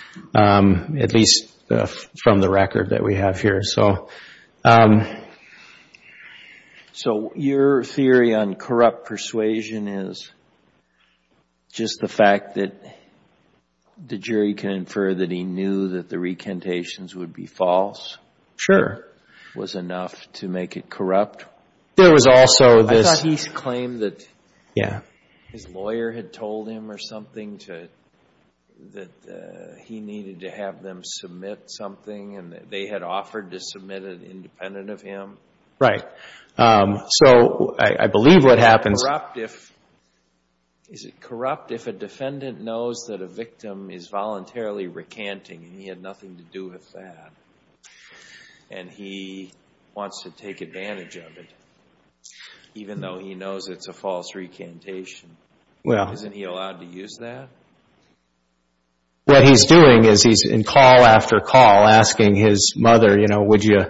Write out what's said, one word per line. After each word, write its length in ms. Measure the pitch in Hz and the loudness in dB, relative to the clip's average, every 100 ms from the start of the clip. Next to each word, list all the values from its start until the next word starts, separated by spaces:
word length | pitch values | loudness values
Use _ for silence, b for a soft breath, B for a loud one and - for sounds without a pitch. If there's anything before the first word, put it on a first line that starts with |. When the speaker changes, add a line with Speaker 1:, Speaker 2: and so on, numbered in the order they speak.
| B B B | B B B
Speaker 1:
um, 640 | 110 104 101 98 92 - 151 | 0 2 4 2 0 -4 -4
at 140 | 113 | 0
least, 340 | 113 107 - - _ - | 2 2 0 -4 _ -6
uh, 140 | 117 | -4
f-, 260 | 104 - - - | -4 -8 -20 -2
from 180 | - 98 | 0 2
the 80 | 95 | 2
record 400 | 98 98 104 95 | 0 0 -2 -4
that 140 | - | -4
we 140 | - 98 | -2 -2
have 220 | 101 95 | -2 -2
here. 220 | 107 98 | -2 -2
So, 480 | 101 - 104 98 - b b b b _ 120 | -4 0 0 0 -6 b b b b _ 4
um, 400 | 117 110 107 107 B B B B B B B B B B B B B B B B B B | 6 6 4 0 B B B B B B B B B B B B B B B B B B
Speaker 2:
So 380 | - 127 107 113 - | -12 -6 -6 -8 -8
your 480 | 139 139 139 135 | -4 0 2 0
theory 500 | 117 - 131 127 117 | -2 -2 2 4 2
on 220 | 110 101 92 | 0 -4 -8
corrupt 500 | - 120 117 - - | -6 0 0 0 -14
persuasion 840 | 104 - 113 107 110 107 110 104 | -14 -10 -6 -4 -4 -8 -12 -12
is 440 | 98 95 - - _ _ _ _ _ _ _ _ _ _ _ _ _ _ | -12 -12 -14 -20 _ _ _ _ _ _ _ _ _ _ _ _ _ _
just 280 | - 113 - | -10 -10 -8
the 60 | 104 | -8
fact 480 | - 104 101 - - | 0 2 0 -4 -10
that 180 | 98 - - b b b b b b _ _ _ _ _ | -10 -10 -20 b b b b b b _ _ _ _ _
the 140 | 135 107 | -16 -14
jury 380 | 107 107 104 101 | -6 -4 -4 -4
can 160 | 98 | -8
infer 420 | 95 90 101 95 | -8 -8 -6 -4
that 160 | 92 90 | -4 -6
he 140 | 90 | -8
knew 460 | 92 92 95 98 95 | -10 -8 -6 -6 -6
that 200 | 90 85 | -8 -10
the 80 | 87 | -10
recantations 1000 | 90 87 104 92 92 87 87 - 92 90 | -10 -10 -12 -12 -8 -8 -10 -16 -18 -16
would 180 | 85 | -16
be 120 | 85 92 | -16 -16
false 720 | - 92 92 101 - - - _ _ _ - | -6 -2 -2 -2 -10 -20 -20 _ _ _ -10
Speaker 1:
Sure. 500 | - 196 - - - _ b b b - | 0 0 0 -8 -20 _ b b b -16
Speaker 2:
was 200 | 98 95 | -12 -12
enough 400 | 87 90 90 - - | -12 -12 -12 -16 -20
to 140 | - 98 | -16 -10
make 280 | 90 90 - | -10 -10 -14
it 140 | - | -18
corrupt? 560 | - 95 95 104 - - _ _ _ _ - | -10 -4 -2 -2 -8 -20 _ _ _ _ 4
Speaker 1:
There 160 | 175 | 6
was 140 | 151 127 | 6 6
also 560 | 127 131 - 127 113 | 6 6 6 6 6
this 260 | 110 113 110 | 6 4 4
Speaker 2:
I 80 | 156 | 2
thought 100 | 160 | -2
he 120 | 151 | -6
claimed 640 | - - 131 123 123 120 | -8 -12 -10 -10 -10 -8
that 280 | 104 - _ _ _ _ _ | -10 -10 _ _ _ _ _
Speaker 1:
Yeah. 280 | - 101 101 - _ _ _ _ | -8 -6 -8 -18 _ _ _ _
Speaker 2:
his 180 | 113 92 | -20 -20
lawyer 420 | 92 101 117 113 | -14 -10 -8 -8
had 220 | 113 90 | -10 -18
told 340 | - 107 107 107 | -16 -14 -12 -14
him 220 | 113 110 | -16 -18
or 80 | 101 | -18
something 640 | - 110 107 110 104 98 | -18 -20 -20 -20 -18 -20
to, 300 | - 85 104 _ _ _ _ _ _ _ _ _ 80 | -20 -20 -20 _ _ _ _ _ _ _ _ _ -20
that, 180 | 98 90 _ - | -20 -20 _ -20
uh, 460 | 87 87 90 87 82 - | -20 -20 -20 -20 -20 -20
he 140 | 113 | -20
needed 400 | 104 104 98 90 | -18 -18 -18 -18
to 100 | 90 | -18
have 320 | 95 98 85 | -14 -16 -16
them 200 | 95 90 | -20 -20
submit 640 | 87 - 92 90 98 104 _ | -18 -18 -18 -18 -18 -18 _
something 680 | - 101 98 107 104 101 101 | -18 -18 -18 -20 -20 -18 -20
and 160 | 87 | -20
that 180 | 85 - | -20 -16
they 160 | 101 98 | -14 -12
had 160 | 101 | -12
offered 480 | 87 98 98 110 92 | -10 -12 -10 -14 -14
to 80 | 92 | -18
submit 440 | - 98 95 95 | -18 -20 -18 -18
it 200 | 95 87 | -18 -20
independent 640 | 87 92 90 - 92 98 98 | -20 -20 -20 -18 -18 -16 -18
of 140 | 98 | -18
him. 340 | 101 98 98 101 _ _ _ - | -18 -18 -18 _ _ _ _ -2
Speaker 1:
Right. 240 | 127 101 - b b b b - | -2 -2 -8 b b b b -2
Um, 440 | 117 107 98 101 - | 2 2 2 -2 -6
so 640 | - 139 123 117 - - - | 2 4 6 4 0 -6 -2
I, 260 | 107 - 104 | -2 -2 -2
I 20 | |
believe 360 | 104 123 185 | 2 4 6
what 140 | 135 117 | 6 4
happens 460 | 117 110 107 101 | 4 4 2 -2
Speaker 2:
Corrupt 340 | 135 147 - 123 | -4 -6 -10 -14
if, 340 | 110 - _ _ _ _ _ _ _ _ _ _ _ _ _ | -16 -16 _ _ _ _ _ _ _ _ _ _ _ _ _
is 160 | 214 110 | -20 -20
it 160 | _ | _
corrupt 500 | - 117 131 151 - | -20 -10 -10 -10 -12
if 140 | 117 120 | -14 -14
a 60 | |
defendant 680 | 98 101 - 135 143 135 113 | -14 -16 -12 -12 -12 -16 -14
knows 460 | 113 113 120 113 - | -12 -10 -10 -12 -14
that 120 | 98 | -16
a 60 | 92 | -16
victim 640 | 90 117 _ 107 98 98 | -16 -18 _ -18 -18 -18
is 160 | 92 87 | -20 -14
voluntarily 800 | 101 104 104 92 120 110 101 90 | -12 -10 -12 -14 -14 -12 -12 -14
recanting 760 | 87 82 113 101 95 _ 85 | -16 -20 -16 -16 -16 _ -20
and 160 | 85 95 | -20 -20
he 80 | 98 | -20
had 140 | 92 | -20
nothing 360 | 95 101 98 90 | -20 -20 -20 -20
to 60 | |
do 240 | 82 95 92 | _ -18 -18
with 220 | 90 _ | -20 _
that, 380 | 90 95 82 78 78 _ _ _ _ _ b b b b b b b b | -20 -20 -20 _ _ _ _ _ _ _ b b b b b b b b
and 180 | 101 90 | -20 -20
he 640 | 92 98 98 95 95 92 _ _ _ _ | -20 -18 -18 -18 -20 -20 _ _ _ _
wants 300 | 104 101 - | -16 -16 -16
to 80 | 92 | -20
take 300 | _ 101 95 | _ -20 -18
advantage 540 | 82 90 101 101 82 90 | -18 -16 -16 -16 -18 -20
of 200 | 80 80 | -20 _
it? 100 | 82 _ _ _ _ _ _ _ - b b b b 107 | -20 _ _ _ _ _ _ _ -20 b b b b -20
Even 260 | 101 104 | -18 -14
though 180 | 95 92 | -14 -16
he 160 | 98 92 | -18 -16
knows 320 | 95 98 95 | -14 -14 -16
it's 180 | 90 - | -18 -20
a 60 | |
false 420 | 90 98 90 87 98 | -14 -10 -10 -12 -18
recantation. 1000 | 90 - 90 85 98 95 92 - 85 82 _ _ _ _ | -20 -20 -20 -20 -18 -18 -18 -20 _ _ _ _ _ _
Speaker 1:
Well, 280 | - 110 98 | -4 -4 -4
Speaker 2:
Isn't 220 | 98 104 | -10 -18
he 100 | 101 | -16
allowed 360 | 92 90 95 90 | -14 -12 -14 -16
to 40 | 87 | -20
use 320 | 87 104 117 | -20 -20 -18
that? 300 | 117 127 131 _ _ _ _ _ _ _ _ _ _ _ _ _ _ _ _ _ - | -20 -20 -20 _ _ _ _ _ _ _ _ _ _ _ _ _ _ _ _ _ 2
Speaker 1:
What 200 | 139 131 | 6 8
he's 200 | 127 - | 6 6
doing 400 | 165 147 117 113 | 8 8 8 6
is 180 | 104 | 4
he's 220 | 120 107 - | 4 2 0
in 180 | 117 | -2
call 400 | 104 139 131 127 120 | 0 4 8 8 8
after 340 | 110 - 107 | 6 4 -2
call 460 | - 131 117 101 107 | 2 6 8 8 6
asking 500 | 110 107 - 107 98 | 6 4 2 2 4
his 380 | 110 101 - - | 2 2 -2 0
mother, 420 | 113 113 110 101 | 4 6 6 4
you 80 | 104 | 2
know, 140 | 104 | 0
"Would 200 | 101 107 | 2 2
you, 160 | 107 104 | 4 2